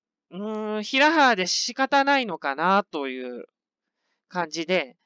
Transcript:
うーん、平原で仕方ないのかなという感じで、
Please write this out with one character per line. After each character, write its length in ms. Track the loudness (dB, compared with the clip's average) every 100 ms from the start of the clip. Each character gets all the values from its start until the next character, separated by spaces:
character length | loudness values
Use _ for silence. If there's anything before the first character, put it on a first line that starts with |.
| _ _ _
う 40 |
ー 440 | -12 -8 -6 -4 -6
ん、 40 |
平 300 | -2 2 4
原 240 | 6 4 2
で 100 | 0
仕 280 | -2 -4
方 300 | -4 2 2
な 140 | 4 2
い 60 |
の 140 | 0 -6
か 160 | -6
な 300 | 0 2 2 0
と 180 | -4 -6
い 320 | -6 -10 -12
う 40 | -16 _ _ _ _ _ _ _ _
感 200 | -6 -4
じ 160 | -6
で、 320 | -2 -2 -4 _